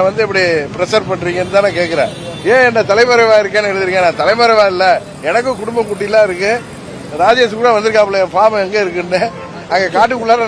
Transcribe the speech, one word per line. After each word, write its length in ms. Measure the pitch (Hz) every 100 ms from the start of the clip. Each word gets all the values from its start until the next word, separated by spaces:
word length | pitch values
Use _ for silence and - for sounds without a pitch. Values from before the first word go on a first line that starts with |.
| 190
வந்து 140 | 220 208
இப்படி 180 | 190 175 160 143 -
ப்ரெஷர் 320 | 180 214 185
பண்றீங்கன்னு 440 | 180 175 175 180 196
தானே 140 | 202 170
கேட்குறேன். 340 | 170 160 113 - - - 170
ஏன் 120 | 254 247
என்ன 140 | 226 220
தலைமறைவா 460 | 208 247 240 226 214
இருக்கேன்னு 300 | 202 208 208
எழுதுறீங்க? 280 | 190 185 185 175
நான் 120 | 156
தலைமறைவா 440 | 160 226 233 220 196
இல்ல, 120 | 180 185 147 - - 139
எனக்கும் 300 | 214 254 202
குடும்ப 220 | 220 233 208
குட்டிலாம் 380 | 196 202 220 208
இருக்கு. 220 | 180 202 233 - - - - - 151
ராஜேஷ் 360 | 190 247 233 220
கூட 100 | 240 214
வந்திருக்காப்புல 440 | 220 214 202 196 180
என் 80 | 180
ஃபார்ம் 260 | 220 214 190
எங்க 120 | 208 190
இருக்குன்னு, 360 | 175 175 180 226 170 - - -
அங்க 120 | 180 185 180
காட்டுக்குள்ளார 500 | 233 254 226 240